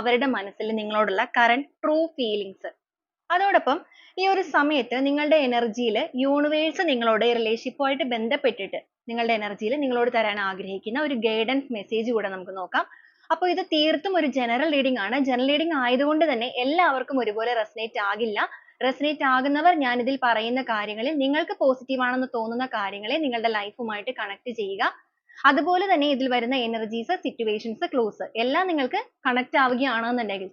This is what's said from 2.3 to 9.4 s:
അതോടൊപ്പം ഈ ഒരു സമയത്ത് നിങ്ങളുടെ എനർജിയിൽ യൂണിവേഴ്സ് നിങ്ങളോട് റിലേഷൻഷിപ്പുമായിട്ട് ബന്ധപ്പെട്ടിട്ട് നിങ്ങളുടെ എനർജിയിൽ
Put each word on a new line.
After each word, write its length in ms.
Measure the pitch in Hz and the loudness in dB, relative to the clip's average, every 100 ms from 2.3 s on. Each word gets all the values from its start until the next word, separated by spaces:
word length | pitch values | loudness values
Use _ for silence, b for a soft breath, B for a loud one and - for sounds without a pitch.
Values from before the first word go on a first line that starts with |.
| 208 196 185 180 - _ _ _ _ - 359 | -4 -6 -12 -16 -16 _ _ _ _ -2 2
അതോടൊപ്പം 420 | 392 349 247 311 B B B - | 4 4 2 0 B B B -2
ഈ 20 | 381 | 2
ഒരു 100 | 381 359 | 2 2
സമയത്ത് 440 | 311 294 302 226 247 277 | 2 2 2 0 -2 0
നിങ്ങളുടെ 320 | 285 294 311 262 | 0 4 4 4
എനർജിയിൽ 520 | 240 240 220 240 214 320 254 | 2 0 0 0 0 -2 0
യൂണിവേഴ്സ് 600 | 269 285 294 302 311 302 349 | 2 2 2 2 0 0 0
നിങ്ങളോട് 340 | 247 233 220 233 240 | 2 2 4 2 2
റിലേഷൻഷിപ്പുമായിട്ട് 680 | 220 226 254 - 269 277 277 | 0 -2 -4 -2 -2 0 -2
ബന്ധപ്പെട്ടിട്ട് 680 | 233 226 285 254 233 190 - - _ - | -2 -2 0 0 -2 -6 -10 -14 _ -8
നിങ്ങളുടെ 240 | 233 233 | -2 0
എനർജിയിൽ 340 | 220 | 0